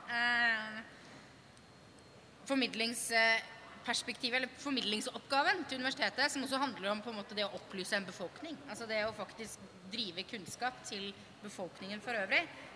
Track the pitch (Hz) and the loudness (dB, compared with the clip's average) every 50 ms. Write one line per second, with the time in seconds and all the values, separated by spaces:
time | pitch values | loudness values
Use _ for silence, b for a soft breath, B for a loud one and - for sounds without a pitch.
0 | - - 240 233 240 240 240 240 240 233 226 220 214 220 214 220 220 - B B | -8 -2 0 2 4 6 6 6 6 6 4 2 0 -4 -8 -8 -10 -12 B B
1 | B B B B B B B - - - - - - - - - - - - - | B B B B B B B -20 -20 -20 -20 -20 -20 -20 -20 -20 -20 -20 -20 -20
2 | - - - - - - - - - - 277 269 247 214 - 226 226 233 240 - | -20 -20 -20 -20 -20 -20 -20 -14 -2 2 4 4 4 4 4 0 0 0 0 -2
3 | - - 233 226 226 226 226 226 - - - - - - - - - 247 233 - | 0 4 6 8 8 8 8 6 2 -4 -12 -14 -16 -16 -16 -6 -2 0 0 0
4 | - 247 220 - - 240 240 262 262 254 - - - 285 269 240 196 202 208 214 | 0 -2 -4 -2 0 2 2 2 2 0 -4 -6 -2 0 2 2 2 2 2 0
5 | - 247 - 226 - - 269 269 294 349 392 370 277 - 262 254 254 262 262 - | 0 -4 -6 -6 -2 4 4 6 6 6 4 4 0 -4 -4 0 0 0 2 2
6 | 226 196 - - 277 294 - 277 247 - 262 262 277 269 - - 185 196 208 214 | 2 2 4 4 2 4 4 0 0 0 2 2 2 0 0 -2 0 0 0 0
7 | 208 240 226 208 202 - 208 208 208 196 - 175 - - - 190 180 - 220 202 | -2 -4 -6 -6 -6 -4 0 0 0 0 -2 -8 -10 -8 -6 -6 -2 0 0 0
8 | 190 185 180 - 185 165 - - - 339 294 - 139 147 208 202 233 214 220 214 | 0 -2 -6 -6 -6 -6 -6 -8 -8 -8 -8 -8 -8 -10 -8 -8 -4 0 0 2
9 | 208 226 214 214 190 - - - 226 196 - - 196 - - - - 190 208 240 | 2 0 -2 -4 -8 -8 -6 -10 -8 -8 -8 -12 -14 -18 -18 -16 -12 -8 -4 -4
10 | 233 180 165 185 190 - 240 220 170 151 - - 240 254 254 - - - 226 196 | -4 -4 -4 -6 -6 -6 -8 -8 -8 -10 -6 -2 -2 -2 -2 -4 -10 -8 -6 -6
11 | 196 202 196 B B B B - - 208 - - 185 165 - - 196 190 208 214 | -6 -6 -8 B B B B -14 -14 -12 -8 -6 -8 -8 -8 -10 -8 -8 -8 -6
12 | - 254 240 214 190 196 262 320 339 B B B B B B | -4 -2 0 0 2 4 4 2 2 B B B B B B